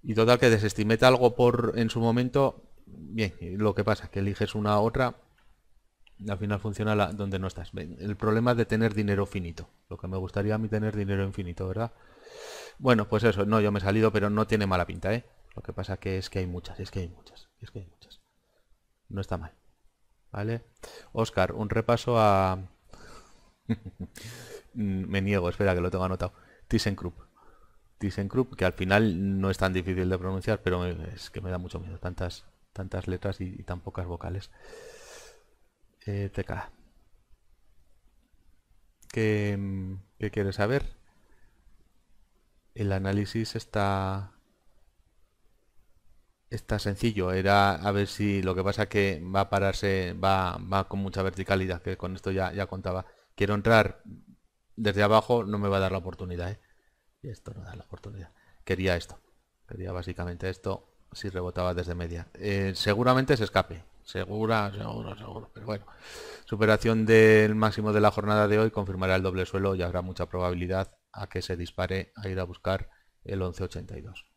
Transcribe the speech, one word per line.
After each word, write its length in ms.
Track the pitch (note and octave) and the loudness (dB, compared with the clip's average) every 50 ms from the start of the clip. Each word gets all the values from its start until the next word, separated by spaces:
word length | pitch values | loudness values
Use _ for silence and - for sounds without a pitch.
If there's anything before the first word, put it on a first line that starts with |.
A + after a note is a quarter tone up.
Y 140 | - - A2 | -6 -2 2
total, 240 | A2 A2+ A#2 B2 A#2+ | 4 6 6 6 8
que 100 | - A#2+ | 8 6
desestimé 480 | A2+ G#2 G#2+ G#2 - - G#2 G#2+ A2+ | 6 6 4 0 0 0 2 2 4
Talgo 380 | A2+ C3 B2+ C3 B2 B2+ A#2+ A#2+ | 6 8 8 8 8 6 4 6
por, 380 | - B2 A#2+ A#2+ A#2+ A#2 A2+ - | 6 4 4 4 4 0 0 0
en 140 | A#2 A#2 A2 | 0 0 0
su 100 | - A#2+ | 0 0
momento. 640 | A2+ A#2 A#2 B2 B2 B2+ B2 C#3+ C#3 C3 - - - - - - - | 2 2 2 2 0 2 2 2 2 2 0 -4 -20 -20 -20 -20 -20
Bien, 480 | - - C#2+ D#2+ C#2 - A2+ A2 F#2+ - - E2+ E2+ F2+ | -20 -18 -18 -16 -8 -4 -2 -2 -2 -2 -8 -10 -8 -4
lo 180 | G2+ G#2+ G#2+ F#2+ | 0 0 2 2
que 80 | - G2+ | 2 0
pasa, 260 | G#2+ G#2 - - - | 0 0 -2 -2 -8
que 100 | - G2 | -4 -2
eliges 360 | G2 G2+ G2 - G#2 - - | -2 -2 0 -2 -4 -2 -2
una 240 | G#2+ G#2 G#2 G#2 G#2 | -2 0 2 2 4
u 40 | G#2 | 2
otra, 320 | A2+ - C3+ C3 A#2+ - - _ _ _ _ _ - - _ _ _ _ _ _ _ _ _ - _ - - G2 | 2 2 0 -2 -2 -2 -8 _ _ _ _ _ -20 -20 _ _ _ _ _ _ _ _ _ -20 _ -20 -12 -6
al 100 | G#2+ G2+ | -6 -4
final 220 | F#2+ G#2 G2+ G#2 G2 | -4 -2 -2 -2 -2
funciona 360 | - A2 G2 - G#2+ G#2+ G#2+ | -2 -6 -4 -2 0 0 2
la, 160 | G#2 G2+ E2 | 2 2 0
donde 260 | G2 G2+ G2+ G2 F#2+ | 0 -4 -4 -4 -4
no 100 | F#2+ F#2+ | -4 -4
estás. 260 | F2+ - - E2+ - - | -6 -6 -8 -14 -12 -10
Ven, 240 | F#2 E2+ E2 F2 - | -12 -10 -10 -12 -10
el 160 | F2+ G#2 G#2 | -6 -6 -4
problema 400 | G2+ - A2 G#2+ A2+ A#2 B2 B2 | -2 2 2 2 4 4 4 4
de 100 | A#2 A2+ | 2 2
tener 280 | - A2+ G#2+ A2+ A2+ G2+ | 2 2 2 2 2 2
dinero 320 | G#2+ G#2+ G2+ G2+ G2 G2+ | 2 0 2 2 2 0
finito. 440 | - - G2+ F2 E2 E2 - - - _ _ _ _ | 0 -2 -6 -6 -6 -10 -12 -14 -16 _ _ _ _
Lo 80 | F2+ | -14
que 100 | - - | -12 -8
me 100 | F2+ F#2+ | -6 -6
gustaría 380 | F#2+ F#2 F#2 - G2+ G2+ G#2+ G#2+ | -6 -6 -4 -4 -2 0 0 0
a 20 | |
mí 100 | A2 A2 G#2+ | 0 0 0
tener 260 | G#2+ G#2+ G#2+ G#2+ G#2+ | 0 0 0 0 -2
dinero 280 | G#2 G2+ G2 G2+ G2 G2 | -2 0 0 0 0 0
infinito, 440 | G2 F#2+ - F#2+ F2 E2+ - F#2+ | -2 -2 -6 -8 -8 -6 -6 -6
¿verdad? 240 | F#2 F#2 G#2+ A#2 A#2 - _ - - - - - - - - - - - - - - - - | -4 -2 -4 -4 -4 -6 _ -20 -20 -20 -20 -20 -20 -18 -18 -16 -16 -16 -16 -16 -18 -16 0
Bueno, 280 | C#3 C3 B2 A2 G#2 - | 6 6 6 6 6 2
pues 140 | A#2 G#2+ A#2 | 2 4 4
eso. 220 | A#2 G2+ G#2 G2+ | 4 4 4 2
No, 140 | G#2 A2 A2 | 4 4 4
yo 100 | G#2 G#2 | 4 4
me 80 | G2+ G2+ | 2 2
he 20 | |
salido, 300 | F#2 G2 G2 A2 A2 A2 | 2 2 4 6 4 4
pero 180 | G2+ G#2+ G2 G#2 | 4 4 2 4
no 180 | G#2 G#2+ G#2+ | 2 2 2
tiene 180 | - A2+ G#2+ G#2 | 2 2 2 4
mala 200 | F#2+ F#2 F2+ F2 | 2 2 2 0
pinta, 280 | - F2 E2+ - F#2+ G#2+ | -2 -4 -4 -2 -2 -2
¿eh? 120 | A#2+ - - _ _ - - - | -2 -4 -10 _ _ -20 -16 -16
Lo 60 | - - | -14 -12
que 100 | - G#2 | -10 -8
pasa 240 | - G2 - F#2+ | -8 -6 -6 -6
que 200 | - - G2 F#2+ | -6 -4 -4 -4
es 120 | F#2+ F#2 - | -4 -4 -4
que 100 | - G2 | -4 -4
hay 80 | F#2 | -4
muchas, 320 | F2+ F2 F2+ - - - - | -4 -6 -8 -10 -12 -12 -12
es 120 | G2+ - | -12 -8
que 80 | - G2 | -6 -8
hay 80 | F2+ | -8
muchas, 420 | E2+ E2+ - - - - - - _ _ _ | -8 -10 -18 -20 -20 -20 -20 -20 _ _ _
es 120 | A2+ - | -20 -16
que 80 | _ G#2 | _ -16
hay 80 | F2+ | -16
muchas. 340 | E2 _ _ - _ - _ _ _ _ _ _ _ _ _ _ _ _ _ _ _ _ _ _ _ | -16 _ _ -20 _ -20 _ _ _ _ _ _ _ _ _ _ _ _ _ _ _ _ _ _ _
No 120 | G2+ G2 | -8 -8
está 160 | F#2+ - F#2 | -6 -6 -6
mal, 160 | D#2+ D#2 D2+ _ _ _ _ _ _ _ _ _ _ _ _ _ _ _ _ | -8 -8 -12 _ _ _ _ _ _ _ _ _ _ _ _ _ _ _ _
¿vale? 320 | - G2+ G2+ A2 A#2 A#2 - _ _ _ - - - - - - - | -10 -6 -4 -4 -4 -6 -8 _ _ _ -20 -20 -20 -20 -20 -10 -4
Óscar, 380 | A2 A2+ - - - F#2 F2+ | -2 -2 -2 2 0 0 0
un 180 | - - G#2+ G2+ | 0 -4 -4 -2
repaso 500 | - A2+ A2+ - A#2+ A2+ - - A#2+ A2+ | 0 0 2 2 0 0 2 2 4 6
a 400 | A2 G#2 G2+ F#2+ F#2+ F#2+ F#2 F#2 F#2+ - _ _ _ _ - - - - - - - _ - _ _ _ _ _ _ | 6 6 6 6 4 2 0 -2 -6 -14 _ _ _ _ -20 -20 -20 -20 -20 -20 -20 _ -20 _ _ _ _ _ _
<laughs> 400 | - A2+ - - - - _ F#2 - - - - A#2 A#2 - - - - - _ - - | -6 -6 -6 -6 -18 -14 _ -14 -14 -14 -16 -16 -16 -16 -16 -18 -18 -18 -18 _ -14 -8
Mm, 360 | A#2+ G#2+ G2 F#2+ F#2+ F#2+ - | -4 -2 -2 -2 -2 -4 -2
me 120 | F#2+ G2 | -2 -2
niego, 280 | F#2+ G2+ G2+ G2 F2 F2 | 0 2 0 2 0 0
espera 240 | F2 - G#2 G2 F#2 | -2 2 2 2 2
que 80 | F2+ | 2
lo 80 | F2 F2+ | 0 -2
tengo 140 | F2 F#2 F#2 | -2 -2 -2
anotado. 300 | F#2 F#2 - F2 F#2 - - - - - _ - | -2 -2 -4 -4 -8 -8 -12 -20 -20 -20 _ -6
ThyssenKrupp. 500 | _ - A2 - G#2+ G2 - - F2 - - - _ _ _ _ - - - - - _ - _ _ _ | _ 0 0 0 0 -4 -4 -8 -10 -10 -12 -20 _ _ _ _ -20 -20 -20 -20 -20 _ -20 _ _ _
ThyssenKrupp, 560 | _ G#2 G2 - - G2+ F#2+ - B2+ B2+ - - | _ -6 -4 -2 -4 -6 -2 0 0 -2 -2 -2
que 120 | - F#2+ | 0 0
al 80 | F#2 - | 0 0
final 680 | - F#2 F#2 G2 G#2 A2+ G#2+ F2 F2 G2 G2 G2 F#2+ | 0 2 4 6 6 6 4 2 0 0 0 0 0
no 80 | F#2+ G2 | 2 0
es 80 | F#2+ | 2
tan 160 | - F#2+ F#2 F#2 | 2 2 2 2
difícil 340 | F2+ E2+ F#2+ F#2 F2+ F#2 | 0 -2 0 -2 0 0
de 120 | F2+ F#2 F2+ | 0 0 0
pronunciar, 420 | F2+ F#2 F#2+ F#2+ F#2 - A2 G2+ | -2 -4 -6 -4 0 -2 -2 0
pero 180 | - F#2 F2+ F2+ | 0 -2 0 0
me, 100 | F2+ F2+ E2+ E2 E2 E2+ - | -2 -4 -4 -6 -10 -12 -12
es 160 | - - - | -14 -16 -14
que 100 | - - | -12 -10
me 80 | F#2+ F#2 | -8 -6
da 80 | F#2 | -6
mucho 220 | F2 F2 F2+ - F2+ | -6 -8 -8 -10 -10
miedo. 180 | F2+ F2 F2+ | -10 -10 -12
Tantas, 480 | F2+ - F2+ E2+ - F#2 F2 - - - - _ _ _ _ _ | -8 -8 -8 -6 -4 -6 -6 -6 -10 -18 -20 _ _ _ _ _
tantas 340 | - F#2+ F#2+ - F#2 - | -10 -10 -6 -6 -6 -4
letras 340 | - F#2+ F2+ - G2+ F#2+ - | -4 -6 -4 -4 -6 -6 -4
y, 40 | F2+ | -8
y 180 | F#2 - - - | -8 -8 -12 -10
tan 180 | - F#2 E2+ | -8 -10 -8
pocas 240 | - - - - F2+ | -8 -10 -8 -8 -8
vocales. 460 | F2 E2+ E2 - E2+ F2+ G2 - - - - - - - - - - - - - - - - - - - - _ _ _ _ _ _ _ _ _ _ _ _ - | -6 -8 -8 -8 -6 -8 -8 -8 -10 -20 -20 -20 -20 -20 -18 -18 -20 -20 -20 -20 -20 -20 -20 -20 -20 -20 -20 _ _ _ _ _ _ _ _ _ _ _ _ -8
Eh, 240 | - G2+ G2+ G2+ G2 | -6 -4 -4 -4 -4
T 120 | - - F#2 | -6 -8 -6
K. 280 | - - - - - - _ - - _ _ _ _ - _ _ _ - _ _ _ - _ _ _ _ - _ _ - _ _ _ _ _ _ _ _ _ _ - _ _ _ _ _ _ _ _ _ _ _ - | -6 -8 -8 -10 -12 -18 _ -20 -20 _ _ _ _ -20 _ _ _ -20 _ _ _ -20 _ _ _ _ -20 _ _ -20 _ _ _ _ _ _ _ _ _ _ -20 _ _ _ _ _ _ _ _ _ _ _ -8
¿Qué, 460 | - A#2 A2 G#2+ G#2+ G#2+ G#2 G#2 G2+ | -4 0 0 2 2 2 0 0 -2
mm, 380 | G2 G2 G2 F#2+ F#2+ F#2+ F#2 F#2+ G2 G2 _ _ _ | -2 -4 -4 -4 -6 -6 -6 -8 -10 -14 _ _ _
qué 100 | - G#2 | -8 -4
quieres 280 | - G#2+ G2 G2 F#2+ | -2 -2 -2 -2 0
saber? 380 | - G2+ G#2+ C3 C#3 - - - _ _ _ _ _ _ _ - - - _ _ _ _ - - - _ _ _ _ _ _ - - _ _ _ _ _ _ _ _ _ _ _ | 0 0 2 2 0 -2 -4 -10 _ _ _ _ _ _ _ -20 -20 -20 _ _ _ _ -20 -20 -20 _ _ _ _ _ _ -20 -20 _ _ _ _ _ _ _ _ _ _ _
El 160 | - G#2 G2 | -4 -2 0
análisis 640 | G2 F#2+ F#2+ G2 G2 G#2 G2+ - - A#2 A2 - - | 0 0 0 0 0 0 0 -2 -2 -4 -4 -4 -6
está... 800 | A2 - - - G#2+ G2+ G2 G2 F#2+ F#2+ F#2+ F#2+ G2 G2 F#2+ _ _ _ _ _ _ _ - _ _ _ _ _ _ _ _ _ _ - _ _ _ _ _ _ _ _ _ _ - _ _ _ _ _ - - - _ _ _ _ _ _ | -10 -10 -4 -2 0 0 0 0 0 -2 -2 -4 -6 -8 -10 _ _ _ _ _ _ _ -20 _ _ _ _ _ _ _ _ _ _ -20 _ _ _ _ _ _ _ _ _ _ -20 _ _ _ _ _ -20 -20 -20 _ _ _ _ _ _
Está 260 | A#2 G#2+ - - A2 | -12 -12 -4 -4 -4
sencillo. 540 | G#2 - G#2 G2 - - A#2 G#2+ G2+ F#2 F2+ | -2 -2 -4 -4 0 -2 0 0 0 0 0
Era 420 | F#2 F#2+ F2+ G2 G2+ G2+ G2 G2+ F#2+ | 0 2 4 6 6 6 6 4 2
a 180 | D2 F2 G#2 | 2 0 0
ver 140 | G2 G2+ G2+ | 0 0 0
si 380 | G2 - - G#2 G#2 G2+ G2 F#2 | -2 -2 -2 0 0 2 2 0
lo 100 | F#2 F2+ | 0 0
que 100 | F2+ F#2 | 0 0
pasa 240 | G2 G2+ G#2+ G#2+ - | -2 0 -2 -4 0
que 340 | - G#2 G2 G2 F#2 D2+ E2 | 2 2 2 2 0 -4 -6
va 180 | F2+ F#2+ G2 | -2 0 0
a 80 | G2 - | 0 2
pararse, 640 | - G2 G2 G2 F#2+ - - G2+ F#2+ F#2+ F#2 F2 F2 | 2 2 2 2 0 0 0 0 0 0 -2 -4 -4
va, 440 | F2+ F#2 F#2+ G2 F#2+ F#2 F2+ F2+ | 0 2 2 2 2 2 -2 -4
va 300 | F2+ F#2+ F#2+ F#2+ G2 F#2+ | -6 -6 -2 -2 -2 -2
con 120 | - - G2 | -2 -4 -4
mucha 240 | G2 F#2+ F2+ G2 F#2+ | -4 -4 -2 -2 -2
verticalidad, 580 | F#2+ F2 - F#2+ - G2 F#2+ F#2 F#2 F2+ E2+ | -2 -2 -4 -2 0 0 0 0 -2 -4 -6
que 160 | - F#2+ F#2 | -6 -8 -8
con 160 | - - F2+ F#2 | -6 -8 -8 -8
esto 160 | F2+ - G2 | -8 -6 -4
ya, 240 | F#2+ F#2+ F#2+ F2+ E2 | -2 -2 -2 -2 -2
ya 140 | G2+ G2 | -6 -6
contaba. 400 | - F#2+ F#2 F2+ F#2+ F#2 F#2 F#2 - - _ _ _ _ | -6 -8 -8 -6 -4 -6 -6 -6 -10 -18 _ _ _ _
Quiero 220 | - G2+ F#2+ G#2 | -2 0 0 0
entrar 480 | G#2 G2 A2+ A#2 A2 G#2 F#2+ - - _ - - - - - - _ _ _ _ _ _ _ - - | 0 4 6 6 6 6 4 0 -10 _ -20 -20 -20 -20 -20 -20 _ _ _ _ _ _ _ -10 -2
desde 220 | A2+ G#2 F#2+ G2+ | -2 0 2 4
abajo, 420 | G#2 G2+ G#2+ A2 - - B2 A#2+ G#2+ | 4 6 6 6 6 6 2 2 2
no 140 | G2 G#2 | -2 -4
me 120 | G#2 G#2 G2 | -2 0 0
va 80 | G2 | 2
a 20 | G2 | 2
dar 120 | F#2+ F#2+ | 2 0
la 60 | F#2 | -2
oportunidad, 540 | F#2+ E2+ F#2 F2 - G2 F2+ F2+ E2+ F2 F2 | -4 -6 -8 -12 -10 -10 -8 -6 -6 -6 -6
¿eh? 80 | G#2 - _ _ _ _ _ _ _ _ _ _ _ _ - | -8 -10 _ _ _ _ _ _ _ _ _ _ _ _ -14
Y 60 | C#3 | -14
esto 220 | G#2 - _ - G2 | -14 -14 _ -16 -14
no 80 | G2 F#2 | -14 -14
da 120 | F#2 F2+ | -14 -16
la 80 | - - | -16 -16
oportunidad. 480 | _ - - - G2+ - G2 E2+ - _ _ _ _ - - - | _ -18 -16 -14 -16 -14 -14 -16 -18 _ _ _ _ -20 -20 -4
Quería 320 | - F#2+ F2 F#2+ F#2 F2 | -4 -2 0 2 0 0
esto. 240 | E2+ - - - - _ _ _ _ _ _ _ _ _ | 0 -2 -8 -18 -20 _ _ _ _ _ _ _ _ _
Quería 240 | - - F#2 F#2 F#2 | -16 -14 -12 -10 -8
básicamente 600 | F2+ F2+ F2 F2+ E2+ - F2+ F2+ F2 E2+ - F#2 | -8 -8 -8 -8 -8 -6 -6 -8 -6 -6 -6 -8
esto, 420 | F#2 - - G2 F#2+ - _ _ _ _ _ _ | -8 -6 -6 -6 -6 -6 _ _ _ _ _ _
si 180 | - - - G2+ | -16 -10 -10 -8
rebotaba 440 | F#2 F#2 F2+ F2+ - F2+ F2+ F2+ F2 | -6 -6 -6 -6 -4 -2 -2 -2 -2
desde 220 | F2 E2+ E2+ F2 | -4 -4 -6 -6
media. 320 | E2+ F2 E2 E2 E2 E2 - _ | -6 -6 -8 -8 -10 -12 -14 _
Eh, 380 | - - G#2 G2 G2 G2 F#2+ F#2 | -8 -4 -2 -2 0 -2 -2 -4
seguramente 600 | - - G#2 G#2 G#2+ A#2+ B2+ B2+ C3 C3 C3 D3 | -2 0 0 2 2 4 4 4 4 4 2 2
se 80 | A#2 A2 | 2 0
escape. 380 | - - G2+ F#2 - E2 D#2+ - - - - - | 2 2 0 0 0 -6 -16 -16 -20 -20 -20 -20
Segura, 680 | - - F#2+ F#2 F#2 G2+ G#2+ A2 A2 A2+ A2 G#2 G2+ | -10 -8 -8 -6 -4 -4 -2 0 2 2 2 0 -2
seguro, 460 | G2 G2+ G#2+ G#2+ G#2+ A2+ G#2+ - - | -4 -6 -8 -8 -8 -8 -10 -10 -12
seguro. 320 | G#2 A2 - - A2+ A2+ - | -12 -14 -14 -14 -14 -14 -16
Pero 140 | - - G#2+ | -18 -14 -8
bueno. 220 | A2 G#2+ G2+ - - - - - - - - - - - - - | -8 -8 -8 -8 -16 -20 -20 -20 -18 -16 -16 -16 -16 -18 -18 -8
Superación 600 | - A2+ G2+ A2 G#2+ G#2+ G#2 - A2+ A2+ A2+ A2 | -8 0 4 6 6 6 4 4 2 2 2 6
del 480 | G#2+ A2+ A2 A2 A2 A2 G#2+ G#2+ G#2+ G#2+ | 8 10 10 12 12 10 10 8 6 4
máximo 360 | A2 A2 G#2+ G2 - G#2+ G#2+ | 2 2 2 2 0 -2 2
de 100 | G#2 G#2 | 4 6
la 100 | G#2 G#2 | 6 6
jornada 360 | - - G2+ G#2 G#2 G#2+ G#2 | 4 4 0 2 4 4 4
de 120 | G2+ G#2 G#2+ | 4 4 4
hoy 100 | A2 A2+ | 4 2
confirmará 460 | - G#2+ G2+ F#2 F#2 F#2 F#2+ F#2 F#2 | 0 -2 -4 -4 -4 -2 0 2 2
el 80 | F#2+ F#2 | 2 2
doble 240 | F#2+ F#2 F#2+ F#2 | 0 0 -2 -4
suelo 260 | - - G2 F#2+ G2 G2 | -2 -2 0 0 0 0
y 80 | F#2 | 0
habrá 220 | F2 F2 F2 F2+ F2+ | -2 -2 -2 -4 -6
mucha 260 | F#2 F2+ - F2+ - | -6 -6 -6 -6 -6
probabilidad 640 | - F2+ F2+ F2+ F2+ F2 F2+ F2 F#2 F#2+ G2 - _ _ _ _ | -4 -2 -2 -2 -2 -2 -2 -2 -2 -2 -2 -4 _ _ _ _
a 140 | - G2 G2+ | -14 -14 -14
que 160 | - - F#2+ | -8 -8 -8
se 160 | - - F#2 | -6 -6 -6
dispare 560 | E2+ F2 E2+ - - F#2 F#2 F#2+ F#2+ F#2+ - _ | -6 -6 -10 -6 -6 -4 -2 -2 -4 -6 -8 _
a 120 | - G#2+ G2+ | -12 -8 -6
ir 100 | F#2 F#2 | -6 -6
a 40 | F2+ | -6
buscar 480 | F2 F2+ - _ F2+ F#2+ F#2+ - - _ _ _ _ _ _ _ | -8 -10 -8 _ -2 -2 -2 -4 -10 _ _ _ _ _ _ _
el 180 | - G2 G2 | -8 -4 -4
once 220 | F#2 F2+ E2+ - F#2+ | -4 -4 -4 -6 -8
ochenta 340 | F2 - F2 F#2 - D#2 | -8 -8 -10 -12 -12 -14
y 40 | - | -14
dos. 260 | D2+ - F2+ - - _ _ | -14 -14 -16 -18 -20 _ _